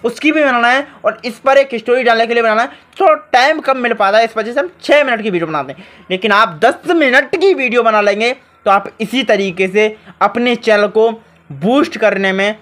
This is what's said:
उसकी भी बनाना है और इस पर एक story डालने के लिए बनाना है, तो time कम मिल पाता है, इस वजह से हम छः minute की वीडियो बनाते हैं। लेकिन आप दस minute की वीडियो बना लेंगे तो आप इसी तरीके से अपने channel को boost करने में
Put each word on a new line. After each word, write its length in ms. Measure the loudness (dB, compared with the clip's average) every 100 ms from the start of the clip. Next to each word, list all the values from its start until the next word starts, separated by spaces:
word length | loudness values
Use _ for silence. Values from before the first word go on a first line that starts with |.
उसकी 280 | -4 -2 -2
भी 100 | 2
बनाना 260 | 0 2 2
है 180 | 0 -4 -6
और 160 | -6 -6
इस 140 | -12 -4
पर 200 | 2 2
एक 160 | 2
story 280 | -4 -2 0
डालने 240 | 2 0 0
के 80 |
लिए 80 | 0
बनाना 200 | 0 0
है, 60 | -4
तो 460 | -8 _ 0 2
time 460 | 2 0 0 2 0
कम 180 | -2 -2
मिल 160 | -2
पाता 240 | -2 0 2
है, 60 |
इस 120 | 0 -4
वजह 160 | -6
से 80 | -6
हम 100 | -6 _
छः 220 | 0 2
minute 180 | 2 -2
की 80 | -4
वीडियो 160 | -4 -4
बनाते 260 | -6 -8
हैं। 140 | -14 -20 -20 -8
लेकिन 220 | -4 0
आप 260 | 2 2 2
दस 260 | 0 0 -2
minute 460 | 0 4 2 0 0
की 180 | 0
वीडियो 280 | 2 0 0
बना 180 | 2 2
लेंगे 320 | 0 0 -2 -4 _ _ 0
तो 40 |
आप 200 | 0 0 _
इसी 220 | -6 -4
तरीके 440 | 0 0 0 -2 -2
से 280 | 0 -2 -4 -20 -2
अपने 320 | -2 0 -2 -2
channel 300 | 2 2 2
को 220 | 2 0 -2 _ _ _
boost 420 | -6 0 0 0 0
करने 340 | -2 0 -4
में 240 | -2 -4 -6